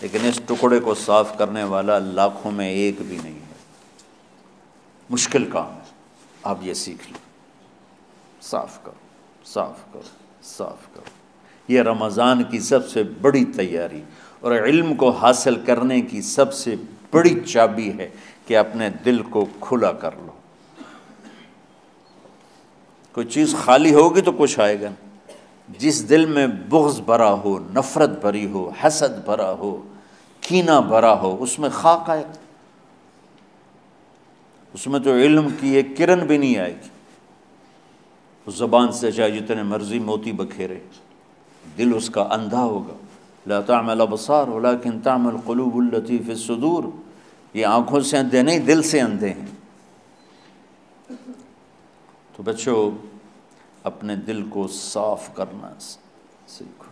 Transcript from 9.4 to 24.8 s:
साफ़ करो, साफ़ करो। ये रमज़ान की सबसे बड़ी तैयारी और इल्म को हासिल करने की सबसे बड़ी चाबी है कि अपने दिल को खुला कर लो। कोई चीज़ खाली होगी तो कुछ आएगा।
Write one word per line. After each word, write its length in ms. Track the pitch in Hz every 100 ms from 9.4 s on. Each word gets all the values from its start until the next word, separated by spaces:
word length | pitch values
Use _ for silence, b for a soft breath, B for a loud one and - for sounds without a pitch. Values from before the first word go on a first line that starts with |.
| -
साफ़ 480 | 107 82 - -
करो, 100 | 73 71 - _ _
साफ़ 520 | - - 92 - - -
करो। 160 | - - _ _ b b -
ये 120 | 127
रमज़ान 600 | 113 117 107 101 120 127
की 160 | 120 117
सबसे 440 | 98 135 - 117
बड़ी 420 | 101 113 127 135 123
तैयारी 580 | - 95 85 85 76 76 B B B
और 240 | 120 120 110
इल्म 280 | 160 165 151
को 140 | 127
हासिल 540 | 120 120 127 135 120
करने 380 | - 120 127 127
की 200 | 120 107
सबसे 540 | 95 - 139 - - 104 - - -
बड़ी 220 | 156 170 156
चाबी 540 | - 117 113 104 107
है 240 | 101 85 B B B -
कि 60 |
अपने 360 | 110 107 117 107
दिल 320 | 98 120 120
को 240 | 107 107 98 -
खुला 300 | - 127 101
कर 220 | 82 82
लो। 220 | - 82 - _ _ _ B B B B - - - - - _ _ _ _ _ _ - _ _ _ _ _ _ _ _ -
कोई 100 | 120
चीज़ 300 | 147 151 147
खाली 360 | - 131 156
होगी 300 | 147 160 170
तो 100 | 180
कुछ 280 | - 143 -
आएगा। 340 | 104 104